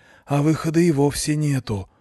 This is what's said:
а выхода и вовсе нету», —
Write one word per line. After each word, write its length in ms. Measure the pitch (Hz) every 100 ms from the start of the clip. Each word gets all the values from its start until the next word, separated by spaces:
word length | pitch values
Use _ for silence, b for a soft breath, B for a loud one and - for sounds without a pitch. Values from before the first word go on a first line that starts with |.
| b b -
а 160 | 143
выхода 400 | 151 151 165 160
и 100 | 175
вовсе 460 | 139 143 - - 151
нету», — 520 | 151 135 - 104 95 _